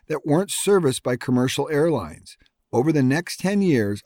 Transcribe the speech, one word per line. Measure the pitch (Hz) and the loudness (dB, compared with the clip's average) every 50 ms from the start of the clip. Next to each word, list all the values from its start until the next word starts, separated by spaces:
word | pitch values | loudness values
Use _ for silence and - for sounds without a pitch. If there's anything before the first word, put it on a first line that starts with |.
| _ - | _ -8
that | 156 147 - | -8 -6 -2
weren't | 160 143 165 196 202 | 0 0 0 0 -2
serviced | - - - 190 202 196 170 135 127 - - | -4 -4 0 2 2 4 4 2 0 0 -2
by | 127 123 | -4 -4
commercial | 123 - - 127 123 127 131 - - 139 - | -4 -2 0 0 0 0 0 -2 -4 -4 -2
airlines. | 160 143 151 170 160 120 90 76 85 - - - - - _ _ _ _ _ _ - | 0 0 0 2 0 -2 -4 -8 -14 -18 -20 -20 -20 -20 _ _ _ _ _ _ -2
Over | 117 127 160 160 | 0 2 2 2
the | 147 131 | 2 2
next | 127 135 160 175 - - - | 2 2 0 -2 -6 -8 -4
ten | - 185 202 202 196 | -4 -2 0 2 2
years, | 180 151 123 107 101 101 101 - | 2 2 2 2 0 -4 -6 -10